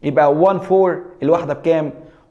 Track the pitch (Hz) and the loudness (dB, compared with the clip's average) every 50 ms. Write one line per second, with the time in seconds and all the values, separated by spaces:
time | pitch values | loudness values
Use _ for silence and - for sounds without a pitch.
0 | - 147 127 151 147 143 147 156 175 190 190 175 180 - 185 190 190 180 165 - | -8 -2 0 2 2 2 4 2 2 2 0 -2 -2 0 0 2 2 0 -2 -4
1 | - - - - 135 143 165 170 170 147 143 143 - 165 165 160 156 143 131 - | -8 -16 -12 -4 -2 0 0 0 -2 -4 -8 -4 -2 0 0 0 -2 -6 -8 -14
2 | - - - _ _ _ | -20 -20 -20 _ _ _